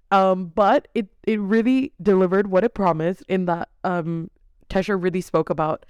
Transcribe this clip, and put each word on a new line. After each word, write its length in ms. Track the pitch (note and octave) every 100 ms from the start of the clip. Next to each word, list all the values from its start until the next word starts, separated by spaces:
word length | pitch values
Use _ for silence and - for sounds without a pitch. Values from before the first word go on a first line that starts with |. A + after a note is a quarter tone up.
| -
Um, 360 | G3 F#3+ F#3 F3
but 340 | G#3+ G3+ G3+ -
it, 120 | A#3 G3 _
it 140 | - G#3+
really 520 | G3 A3+ A3+ C4 C4+ -
delivered 460 | F#3+ F#3+ F#3 F#3+ G#3
what 140 | F#3
it 100 | A#3
promised 480 | - F#3 D#3+ E3 F#3+ -
in 160 | F#3 F3
that, 220 | E3+ - _
um, 440 | F#3 F3 E3 E3 D#3+ _ _ _ -
Tesher 300 | F#3+ F#3+ G3
really 200 | F#3 F3+
spoke 300 | - D#3+ D#3+
about 360 | D#3 D#3 -